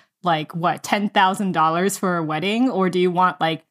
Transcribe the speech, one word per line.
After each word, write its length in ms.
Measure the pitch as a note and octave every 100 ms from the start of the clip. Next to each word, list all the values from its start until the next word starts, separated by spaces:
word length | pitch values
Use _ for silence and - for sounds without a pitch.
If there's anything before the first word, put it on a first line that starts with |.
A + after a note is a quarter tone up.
| _ _
like, 300 | F3+ D#3+ D3+
what, 300 | E3+ E3+ D3
ten 240 | - G#3+ G3+
thousand 420 | - F#3 G3 G3
dollars 480 | E3 D#3 E3 F#3+ F#3+
for 180 | G3 F3
a 60 |
wedding, 480 | D#3 D#3 F#3 A3+ B3+
or 180 | F#3+ F#3
do 120 | F3+
you 100 | F3+
want, 300 | F3 F3+ -
like, 240 | E3 D#3+ -